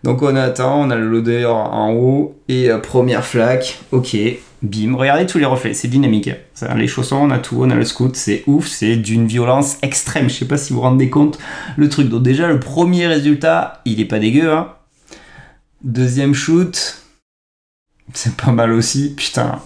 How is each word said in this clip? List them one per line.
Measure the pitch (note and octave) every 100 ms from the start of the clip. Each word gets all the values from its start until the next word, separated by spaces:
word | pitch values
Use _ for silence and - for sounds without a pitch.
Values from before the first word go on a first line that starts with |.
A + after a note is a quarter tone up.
Donc | B2+ B2+
on | C#3+ C3+
attend, | B2+ B2 C3 C#3+
on | C#3
a | A#2
le | A2
loader | A2+ A2+ A#2 A#2+
en | A2+ G#2+ A2 G#2+
haut | A2+ B2+ C#3 - - -
et, | B2+ B2
euh, | A2
première | - B2+ B2+ A#2
flaque. | - A#2+ A#2 B2+ - - -
Ok. | C3 B2 G#2+ G#2+ A#2 - -
Bim, | G#2+ G#2 G#2+
regardez | B2+ C3+ D3 F3+
tous | F3+
les |
reflets, | C#3 B2+ A2+
c'est | - B2
dynamique. | B2+ C#3+ G#2+ G2 - -
Ça, | - A2+
les | A2+ A#2
chaussons, | - B2 C#3
on | C#3+
a | B2+
tout, | B2+ A#2+
on | B2+
a |
le | A#2+
scout, | A#2 - B2+
c'est | B2+ - G#2 -
ouf, | C#3+ -
c'est | - A2
d'une | A#2 G#2 A2+ A2+
violence | A#2 A#2+ B2+ C#3+ -
extrême. | C3+ - - - B2
Je | -
sais |
pas | B2 C#3+
si | -
vous | A#2+
vous |
rendez | B2+ C3 C3
compte | D3 D3 D3 - - - -
le | D3
truc. | C#3+ C3+
Donc | A#2
déjà, | B2+ C3+ E3+
le | C#3
premier | - D#3 F3 F3+ F3
résultat, | D3+ C#3+ D3 D#3+ E3 - - -
il | G#2+
est |
pas | A2 G#2+
dégueu, | A2 C3+ E3
hein. | D#3 E3+ - _ _ _ - - - - _ _ _
Deuxième | C3 A#2 B2+ B2+ C#3
shoot, | C#3 - E3+ F3+ - - - _ _ _ _ _ _ _ _ _ _ -
c'est | - A2+ -
pas | C3
mal | A#2 A#2
aussi, | A2+ A#2 C3 C#3+ C#3+
putain. | - B2+ A#2+ -